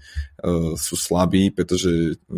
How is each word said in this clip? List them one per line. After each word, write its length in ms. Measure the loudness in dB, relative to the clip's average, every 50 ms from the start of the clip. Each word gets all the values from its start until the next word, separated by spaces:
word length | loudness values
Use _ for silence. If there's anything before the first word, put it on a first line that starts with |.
| -10 -10 -10 -10 -10 -10 -12 -6 -2 -2 0 0 0 -2 -4 -6
sú 160 | -6 -6 -6
slabí, 560 | -6 -4 -2 0 2 2 4 4 4 2 2
pretože 680 | 0 -2 -2 -2 -2 0 2 2 2 2 0 0 -2 -6 _ -8 -8